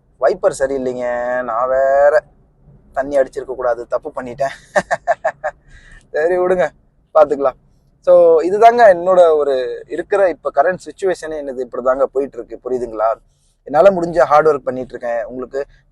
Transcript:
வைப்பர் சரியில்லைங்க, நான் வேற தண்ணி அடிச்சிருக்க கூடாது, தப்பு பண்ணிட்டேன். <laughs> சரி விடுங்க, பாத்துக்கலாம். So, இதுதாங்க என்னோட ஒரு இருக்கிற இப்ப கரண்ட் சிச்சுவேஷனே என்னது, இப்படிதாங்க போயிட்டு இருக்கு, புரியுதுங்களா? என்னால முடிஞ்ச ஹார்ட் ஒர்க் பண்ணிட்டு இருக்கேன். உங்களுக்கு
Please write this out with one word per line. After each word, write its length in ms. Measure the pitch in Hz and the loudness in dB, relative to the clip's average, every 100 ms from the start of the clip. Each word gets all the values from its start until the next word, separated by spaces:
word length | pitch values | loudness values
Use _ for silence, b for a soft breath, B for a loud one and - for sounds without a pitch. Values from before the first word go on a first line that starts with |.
| _ - | _ -2
வைப்பர் 380 | 135 180 196 139 | -2 0 -2 -2
சரியில்லைங்க, 460 | 135 139 127 123 123 120 123 127 | -4 -2 -4 -6 -6 -4 -4 -4
நான் 260 | 123 113 127 | -4 -4 -2
வேற 540 | 131 135 139 143 151 - _ _ _ _ - _ | 0 2 4 4 2 -2 _ _ _ _ -20 _
தண்ணி 260 | - 135 143 | -8 -2 0
அடிச்சிருக்க 360 | 131 143 131 | -2 -4 -10
கூடாது, 320 | 123 123 117 120 | -4 -4 -4 -6
தப்பு 260 | 123 151 | -8 -8
பண்ணிட்டேன். 400 | 135 127 120 170 - _ | -12 -10 -6 -8 -8 _
<laughs> 800 | 202 - 170 - 160 156 - 151 - b b b b _ | -4 -4 -6 -4 -4 -6 -8 -10 -12 b b b b _
சரி 260 | 147 165 180 | -4 -2 0
விடுங்க, 300 | 180 185 156 - _ _ _ | 0 0 -4 -6 _ _ _
பாத்துக்கலாம். 440 | 156 147 143 135 - _ _ _ _ | 2 2 0 -4 -6 _ _ _ _
So, 420 | - 180 170 165 | 2 6 6 4
இதுதாங்க 400 | 165 202 226 240 226 | 2 4 6 8 6
என்னோட 480 | 175 180 180 170 156 | 6 2 4 4 4
ஒரு 480 | 143 131 123 117 - | 0 -2 -4 -8 -10
இருக்கிற 400 | 151 175 196 190 | -10 -4 0 0
இப்ப 220 | 147 143 | -2 -4
கரண்ட் 240 | 139 156 185 | 0 0 -2
சிச்சுவேஷனே 540 | - - 190 170 156 156 | -10 -6 -4 -4 -8 -10
என்னது, 240 | 143 127 | -10 -10
இப்படிதாங்க 380 | 120 131 127 135 | -10 -4 -2 0
போயிட்டு 360 | 131 135 139 120 | -2 -2 -6 -8
இருக்கு, 220 | 107 110 | -16 -14
புரியுதுங்களா? 500 | 123 127 120 110 110 110 _ _ _ _ | -8 -6 -6 -4 -4 -4 _ _ _ _
என்னால 280 | - 143 190 | -4 2 2
முடிஞ்ச 280 | 185 170 165 | 2 -2 0
ஹார்ட் 280 | 147 147 156 | 2 4 4
ஒர்க் 180 | 143 | 0
பண்ணிட்டு 300 | 127 127 123 | -4 -8 -10
இருக்கேன். 300 | 120 120 117 | -10 -8 -6
உங்களுக்கு 400 | 107 127 120 135 139 _ _ | -8 -12 -10 -10 -12 _ _